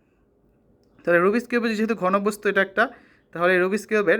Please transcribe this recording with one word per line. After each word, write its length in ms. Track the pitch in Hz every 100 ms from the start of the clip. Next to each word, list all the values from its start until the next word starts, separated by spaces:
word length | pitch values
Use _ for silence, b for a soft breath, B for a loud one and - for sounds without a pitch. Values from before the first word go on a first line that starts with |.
| _ _ _ _ _ _ _ _ _ _
তাহলে 180 | - 170 180
রুবিক্স 220 | 220 233
কিউবের 220 | 240 226 214
যেহেতু 180 | 220 214
ঘনবস্তু 420 | 185 196 202 208 208
এটা 100 | 196 190
একটা, 160 | - 233 B B B B
তাহলে 200 | 165 175 185
এই 40 |
রুবিক্স 220 | 180 202 208
কিউবের 300 | 214 185 202